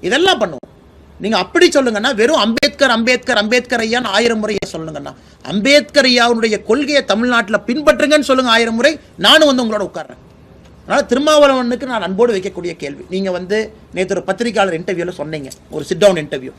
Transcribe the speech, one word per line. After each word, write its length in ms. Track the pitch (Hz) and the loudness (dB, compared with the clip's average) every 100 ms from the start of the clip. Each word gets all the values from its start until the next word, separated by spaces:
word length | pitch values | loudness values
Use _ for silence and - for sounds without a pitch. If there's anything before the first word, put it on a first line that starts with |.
இதெல்லாம் 400 | 175 247 370 339 | -2 0 2 0
பண்ணுவோம். 300 | 208 139 - - - - - - | -2 -6 -16 -20 -20 -20 -20 -10
நீங்க 180 | 180 214 | -4 -2
அப்படி 320 | 180 349 349 | 0 2 4
சொல்லுங்கன்னா, 460 | 294 254 214 233 233 | 4 0 -2 -2 0
வெறும் 260 | 233 311 226 | 2 2 0
அம்பேத்கர், 440 | 233 294 - 277 | 0 -2 0 0
அம்பேத்கர், 480 | 226 233 254 - 233 | 2 0 -2 0 -2
அம்பேத்கர் 420 | 208 247 247 240 | 2 0 0 -4
ஐயான்னு 340 | 220 233 240 196 | -2 -2 -2 0
ஆயிரம் 220 | 240 226 | 0 0
முறை 160 | 214 208 | -4 -4
ஏன் 180 | - | -6
சொல்லுங்கன்னா, 400 | 165 160 151 143 139 - - | -10 -10 -12 -14 -18 -20 -20
அம்பேத்கர் 640 | - 185 214 285 294 - 262 | -8 -2 4 4 4 0 2
ஐயாவுடைய 580 | 240 233 233 226 208 | 4 2 2 0 -2
கொள்கையை 420 | 208 233 285 285 - | -2 -2 2 0 0
தமிழ்நாட்டுல 540 | 202 247 240 233 214 214 | -2 0 0 0 -4 -2
பின்பற்றுங்கன்னு 640 | 262 302 269 302 302 285 | -2 2 2 4 2 2
சொல்லுங்க 220 | 262 254 | 0 2
ஆயிரம் 240 | 226 233 226 | 2 0 2
முறை, 240 | 262 320 - - | 0 0 -12 -2
நானும் 300 | 190 302 311 | 4 6 6
வந்து 180 | 254 233 | 2 0
உங்களோட 200 | 214 190 | -4 -6
உட்கார்றேன். 320 | 175 156 - - - - - - - - | -8 -14 -18 -20 -20 -20 -20 -20 -20 -4
அதனால 180 | 220 294 | -2 0
திருமாவளவனுக்கு 760 | 262 302 302 285 262 247 247 269 | 0 4 6 6 4 0 -4 -6
நான் 160 | 240 | -6
அன்போடு 320 | 180 190 240 | -6 0 0
வைக்கக்கூடிய 380 | 202 190 185 175 | 0 -4 -8 -10
கேள்வி, 340 | 165 143 143 - | -10 -10 -12 -8
நீங்க 220 | 185 196 | -6 -4
வந்து 420 | 180 180 208 220 - - | -6 -4 -4 -4 -10 -14
நேத்து 200 | 170 185 190 | -6 -4 -4
ஒரு 80 | |
பத்திரிகையாளர் 560 | - 190 233 214 196 165 | -4 -4 -4 0 0 -2
இன்டர்வியூல 300 | 185 175 170 | -6 -6 -6
சொன்னீங்க, 400 | 180 147 156 135 - - | -8 -10 -10 -12 -18 -14
ஒரு 140 | 156 | -12
சிட் 140 | 143 170 | -6 2
டவுன் 300 | 202 180 151 | 4 4 -4
இன்டர்வியூ 240 | 143 131 | -8 -10